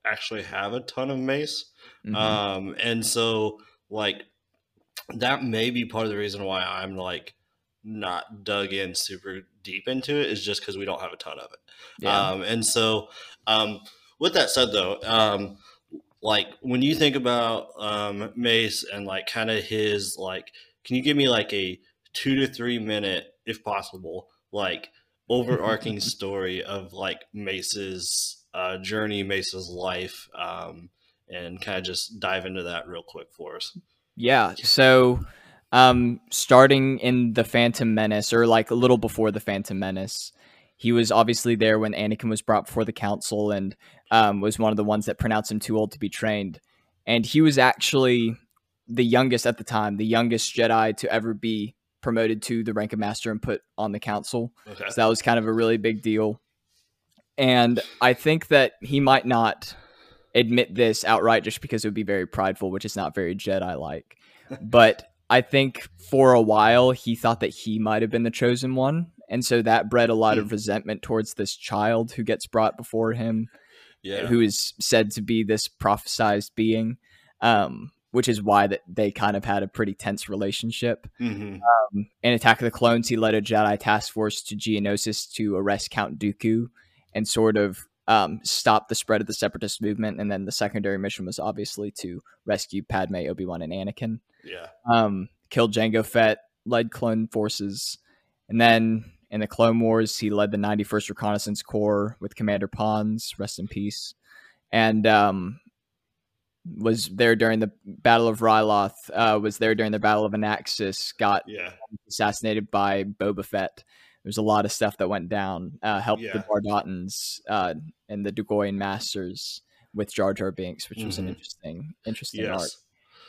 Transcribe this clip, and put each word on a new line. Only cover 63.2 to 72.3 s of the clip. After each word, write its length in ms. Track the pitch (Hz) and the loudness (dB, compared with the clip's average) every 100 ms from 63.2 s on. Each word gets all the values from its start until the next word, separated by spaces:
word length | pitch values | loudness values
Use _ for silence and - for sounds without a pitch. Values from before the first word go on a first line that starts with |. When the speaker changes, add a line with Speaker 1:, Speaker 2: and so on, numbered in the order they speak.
| 87 98 | -4 -4
Speaker 2:
Jedi-like. 800 | 101 95 90 73 76 80 - _ _ _ - | -2 -2 -2 -6 -8 -10 -14 _ _ _ -18
Speaker 1:
<laughs> 120 | 131 | -14
Speaker 2:
But 480 | 107 120 110 - - _ - | 4 8 8 6 -6 _ 2
I 120 | 127 | 2
think 460 | - 139 135 - - - - | 4 2 2 -4 -18 -18 0
for 240 | 135 131 | 6 8
a 80 | 123 | 8
while, 500 | 107 107 107 120 127 | 6 6 8 8 6
he 240 | 123 120 113 | 2 -4 0
thought 240 | 117 117 | 0 0
that 80 | 107 | -2
he 260 | - 113 110 | -4 -6 -2
might 220 | 107 107 | 0 0
have 100 | 110 | 0
been 120 | 117 | 0
the 60 | 117 | -2
chosen 440 | - 123 123 131 131 | 0 0 0 -2 0
one. 320 | 131 160 170 - - | 0 0 -4 -12 -6
And 140 | 120 | -4
so 180 | 120 120 | 0 2
that 280 | 113 113 107 | 4 2 4
bred 200 | 120 117 | 2 4
a 40 | 110 | 4
lot 220 | 110 107 | 4 2
of 80 | 104 | 0
Speaker 1:
Hmm. 40 | |
Speaker 2:
resentment 500 | 107 104 104 98 107 | -4 -2 -4 -4 -8
towards 320 | - 110 107 - | -2 -2 -4 -6
this 200 | 98 - | -8 -8
child 560 | - 104 107 117 117 | -6 0 2 2 0
who 120 | - | -4
gets 220 | 113 | -4